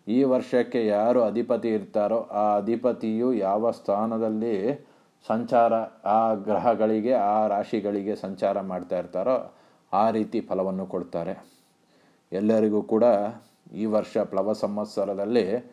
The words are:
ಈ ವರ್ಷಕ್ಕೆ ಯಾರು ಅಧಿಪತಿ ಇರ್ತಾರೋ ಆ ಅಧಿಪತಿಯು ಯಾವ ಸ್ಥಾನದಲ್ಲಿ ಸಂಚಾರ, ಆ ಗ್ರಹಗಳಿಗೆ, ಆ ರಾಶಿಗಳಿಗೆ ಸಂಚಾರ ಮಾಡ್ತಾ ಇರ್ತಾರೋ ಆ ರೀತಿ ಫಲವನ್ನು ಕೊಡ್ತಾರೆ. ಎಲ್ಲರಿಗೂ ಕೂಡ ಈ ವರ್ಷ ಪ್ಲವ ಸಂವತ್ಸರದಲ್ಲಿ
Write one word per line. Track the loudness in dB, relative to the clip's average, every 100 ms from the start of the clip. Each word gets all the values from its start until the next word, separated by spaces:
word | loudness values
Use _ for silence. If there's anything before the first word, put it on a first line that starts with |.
| -2
ಈ | 2
ವರ್ಷಕ್ಕೆ | 4 2 2 0 0 0 2
ಯಾರು | 2 4 4
ಅಧಿಪತಿ | 2 0 0 0 0
ಇರ್ತಾರೋ | -2 -2 -2 0 0
ಆ | -2 0 2 2
ಅಧಿಪತಿಯು | 0 0 0 -2 -2 0 0
ಯಾವ | 0 0 2 0
ಸ್ಥಾನದಲ್ಲಿ | -2 -2 0 0 -2 -2 -2 -2 -2 -2 -4 -10 _ _ _ -4
ಸಂಚಾರ, | -4 2 4 4 2 -2 -6 0
ಆ | 2 2
ಗ್ರಹಗಳಿಗೆ, | 0 -2 0 2 2 2 0 0
ಆ | 0 2 2 0
ರಾಶಿಗಳಿಗೆ | 0 -2 -4 -2 -2 -4 -6
ಸಂಚಾರ | -8 -4 -2 -2
ಮಾಡ್ತಾ | -4 -6 -4 -6
ಇರ್ತಾರೋ | -4 -4 -2 -2 -4 -16 _ _ _
ಆ | 2 2
ರೀತಿ | 2 -2 -4
ಫಲವನ್ನು | -2 -2 -2 -4 -6
ಕೊಡ್ತಾರೆ. | -6 -6 -6 -6 -10 -14 _ _ _ _ _ _ _ _
ಎಲ್ಲರಿಗೂ | -2 2 2 2 0
ಕೂಡ | 0 4 4 4 0 -8 -18 _ -16
ಈ | -6 -2
ವರ್ಷ | 0 0 -2
ಪ್ಲವ | -2 -2 -2
ಸಂವತ್ಸರದಲ್ಲಿ | -2 -4 -4 -6 -4 -4 -2 0 0 2 -2 -6